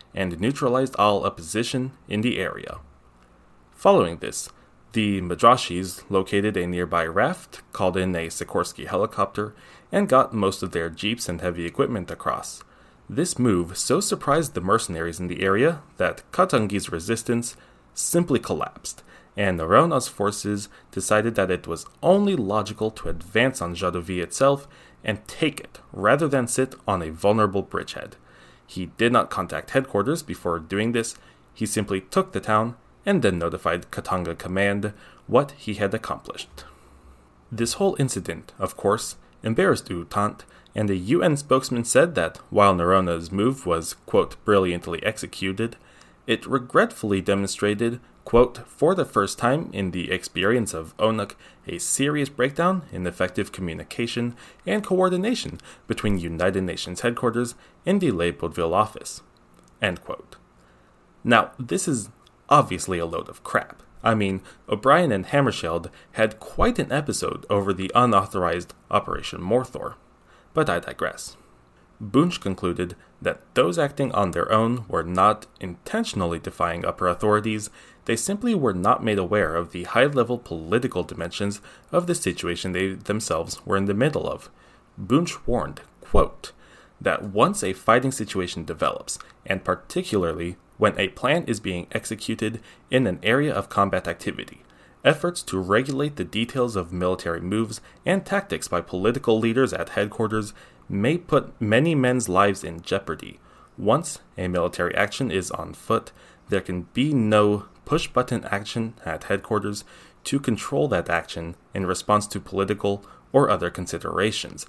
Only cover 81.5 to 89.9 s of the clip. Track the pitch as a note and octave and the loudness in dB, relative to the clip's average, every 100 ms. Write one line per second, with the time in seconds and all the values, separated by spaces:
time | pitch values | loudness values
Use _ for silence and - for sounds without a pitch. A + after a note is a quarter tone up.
81.5 | G2+ - - - F3 F3 E3+ F#2 F2 F2 | -6 -12 -20 -2 0 0 -2 -2 -2 -4
82.5 | E2+ F#2 F2+ F#2+ F#2+ - G#2 - E2 E2 | -4 -4 -2 -2 -4 -4 -4 -2 -2 -4
83.5 | - - G2 G2 G2+ D3 D3 - - - | -8 -2 0 0 2 0 0 -4 -6 -12
84.5 | - - _ _ - F#2+ C#3 E3+ - - | -20 -20 _ _ -12 0 2 2 -4 -2
85.5 | A#2+ C#2+ - - _ - - - - - | -2 -2 -10 -20 _ 2 4 4 0 -18
86.5 | - - - - - F#2+ D#2+ G#2 G2+ D3+ | -20 -20 -20 -20 -6 -2 -2 0 4 4
87.5 | G#3 F#2+ F#2+ - B2 C3+ B2+ G#2 G2 F2 | 4 -4 0 4 4 4 -2 -4 -4 -4
88.5 | F2 D#2 D#2+ C#2 - - - - - - | -6 -8 -2 -2 -2 -8 -12 -14 -10 -4
89.5 | F#2+ - F#2 - | -2 -2 -4 -4